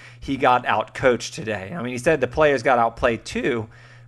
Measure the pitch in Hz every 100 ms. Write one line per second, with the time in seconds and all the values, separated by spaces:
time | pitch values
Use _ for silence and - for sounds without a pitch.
0 | - - - 135 139 123 135 107 110 -
1 | 135 117 - - 107 104 92 175 120 127
2 | 127 160 123 156 156 135 127 123 117 -
3 | 127 113 - - 180 120 107 - - -